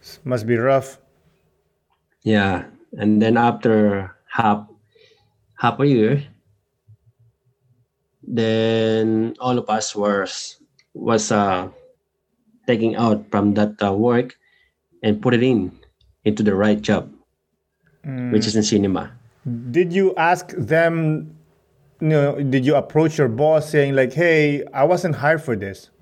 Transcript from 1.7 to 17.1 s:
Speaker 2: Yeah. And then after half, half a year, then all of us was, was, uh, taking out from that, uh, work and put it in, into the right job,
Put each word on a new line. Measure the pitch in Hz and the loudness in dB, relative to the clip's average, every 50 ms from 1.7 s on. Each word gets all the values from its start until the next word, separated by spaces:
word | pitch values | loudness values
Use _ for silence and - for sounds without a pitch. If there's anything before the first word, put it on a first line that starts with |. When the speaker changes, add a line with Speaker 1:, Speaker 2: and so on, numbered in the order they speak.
| _ _ _ _ _ _ _ _ _ _ _ | _ _ _ _ _ _ _ _ _ _ _
Speaker 2:
Yeah. | 107 110 104 101 98 95 87 80 - - _ - _ - - | 0 2 2 2 0 -2 -4 -6 -10 -20 _ -20 _ -10 -4
And | 101 104 107 107 | 0 2 2 4
then | 110 113 117 117 | 4 4 4 4
after | 120 120 110 107 - 117 110 107 107 104 101 98 92 87 - _ _ _ | 2 2 0 2 0 2 4 4 4 2 0 -2 -6 -10 -16 _ _ _
half, | - - 117 107 104 107 107 - - _ _ _ _ _ _ _ _ _ _ _ _ _ _ _ _ - | -6 -2 0 0 0 -2 -4 -14 -20 _ _ _ _ _ _ _ _ _ _ _ _ _ _ _ _ -4
half | - 117 117 - | -4 -4 -2 0
a | 139 143 | 0 2
year, | 139 117 107 110 131 143 143 - - _ _ _ _ _ _ _ _ _ _ _ 110 _ _ _ _ _ 117 117 _ _ _ _ _ _ _ _ _ _ _ _ _ _ _ _ _ _ - | 2 2 2 2 0 -2 -4 -8 -20 _ _ _ _ _ _ _ _ _ _ _ -20 _ _ _ _ _ _ _ _ _ _ _ _ _ _ _ _ _ _ _ _ _ _ _ _ _ -14
then | - 107 113 113 110 110 113 110 113 113 113 110 110 110 110 110 110 110 110 113 113 117 - | -6 -4 -2 0 0 0 0 0 2 2 2 2 2 0 0 0 0 0 0 0 -2 -6 -6
all | 127 127 127 123 | -4 -2 -2 -2
of | 117 - | 0 -2
us | 107 110 110 - - | -2 -2 -2 -6 -4
was, | 107 101 104 101 101 95 90 - - - - - _ _ _ _ _ _ _ _ | -2 0 0 0 0 -2 -4 -8 -12 -14 -14 -16 _ _ _ _ _ _ _ _
was, | - - 113 113 110 107 - | -8 -2 0 0 0 0 0
uh, | 120 104 101 98 92 90 92 95 - - - - _ _ _ _ _ _ _ _ _ _ _ _ _ _ _ - | 0 2 2 2 0 -2 -4 -8 -14 -20 -20 -20 _ _ _ _ _ _ _ _ _ _ _ _ _ _ _ -2
taking | 120 107 113 113 - | 0 0 0 -2 0
out | 101 117 113 107 104 - - | 0 0 0 0 0 -2 -4
from | - 104 101 104 104 | -2 0 2 2 2
that, | 107 104 107 107 - | 2 0 -2 -2 -2
uh, | 104 101 98 | -2 -2 0
work | 101 113 120 120 120 123 127 - _ _ _ _ _ _ _ _ _ _ _ _ _ - | 2 2 2 2 2 0 -2 -8 _ _ _ _ _ _ _ _ _ _ _ _ _ -2
and | 107 107 104 | -2 -2 0
put | - 127 123 | 0 0 2
it | 113 | 2
in, | 120 131 127 110 - - - - - _ _ _ _ _ _ _ _ | 2 2 2 0 0 -4 -8 -16 -20 _ _ _ _ _ _ _ _
into | 107 107 107 107 | -4 -2 0 0
the | 104 98 | 0 2
right | 95 104 107 104 104 | 2 2 2 2 0
job, | - - 104 90 71 - | 0 -2 -2 -2 -2 -8